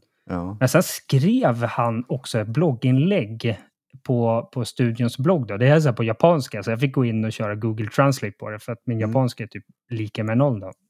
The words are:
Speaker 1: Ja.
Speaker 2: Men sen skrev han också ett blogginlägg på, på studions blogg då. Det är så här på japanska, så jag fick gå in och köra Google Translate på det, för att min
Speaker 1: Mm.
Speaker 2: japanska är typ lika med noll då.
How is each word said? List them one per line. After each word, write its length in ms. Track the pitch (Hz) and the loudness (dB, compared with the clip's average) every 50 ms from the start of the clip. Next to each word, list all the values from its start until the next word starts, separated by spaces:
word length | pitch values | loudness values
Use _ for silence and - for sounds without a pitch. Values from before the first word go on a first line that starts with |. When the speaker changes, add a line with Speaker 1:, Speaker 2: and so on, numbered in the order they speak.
| _ _ _ _ _ - | _ _ _ _ _ -6
Speaker 1:
Ja. 280 | 92 87 87 92 104 107 | -6 -4 -4 -4 -2 0
Speaker 2:
Men 100 | 131 127 | 0 4
sen 140 | - 165 185 | 4 4 2
skrev 800 | - - - _ - - 135 139 190 233 262 240 143 117 117 120 | 2 -4 -10 _ 0 2 2 4 4 2 2 2 2 0 0 -2
han 400 | 110 - - 117 117 113 113 123 | -4 -2 0 -2 0 0 -2 -4
också 320 | - 156 131 - - - 113 | -6 -6 -8 -6 -4 -4 -4
ett 80 | 107 | -2
blogginlägg 1120 | 107 113 143 180 160 127 113 - 127 127 131 151 190 208 180 113 104 113 110 - 117 104 - - _ _ _ _ _ - 135 - | -2 0 0 2 2 0 0 2 2 2 4 2 2 0 0 -2 -4 -8 -6 -4 -4 -4 -6 -10 _ _ _ _ _ -20 -12 -4
på, 460 | - 127 120 117 117 113 117 - - - | -2 0 2 2 2 0 0 -2 -6 -6
på 120 | 131 113 | -6 -6
studions 520 | - - - 127 117 113 113 120 117 - | -6 -2 -2 0 0 0 0 -2 -2 -2
blogg 300 | - 131 165 190 156 120 | 0 2 2 2 2 0
då. 100 | 101 101 | -4 -2
Det 100 | 98 123 | 2 4
är 120 | 135 147 165 | 6 6 6
så 80 | 156 139 | 4 2
här 60 | 113 | 0
på 80 | - 117 | 0 0
japanska, 600 | 113 110 - - 170 175 151 131 - - 107 101 | -2 2 4 4 4 4 4 0 -4 -8 -6 -4
så 80 | 117 | -4
jag 80 | 113 113 | -2 0
fick 160 | 139 143 131 | 0 0 0
gå 100 | 143 123 | 0 0
in 200 | 117 110 110 110 | 0 0 0 -2
och 60 | 110 - | -2 -4
köra 220 | - 113 104 104 | -4 -4 -6 -4
Google 320 | 107 110 113 110 110 110 | -4 -4 -4 -4 -4 -6
Translate 440 | 107 - - 139 139 135 135 - 101 - - | -4 0 2 2 2 2 0 -4 -10 -10 -10
på 100 | 113 110 | -12 -12
det, 100 | 107 107 | -12 -12
för 120 | - - | -10 -12
att 100 | 117 - - | -12 -8 -6
min 120 | 127 117 | -4 -4
Speaker 1:
Mm. 120 | 113 113 107 | -2 -2 0
Speaker 2:
japanska 340 | 113 135 131 120 - - 110 | 0 0 0 0 -2 -6 -12
är 40 | |
typ 180 | - - 101 - _ _ _ _ - | -12 -12 -16 -18 _ _ _ _ -10
lika 340 | 120 110 107 104 - - 110 | -8 -8 -8 -6 -6 -6 -4
med 140 | 110 113 | -2 0
noll 220 | 123 143 143 117 101 | 2 2 0 0 -4
då. 120 | 95 95 - _ _ | -8 -12 -16 _ _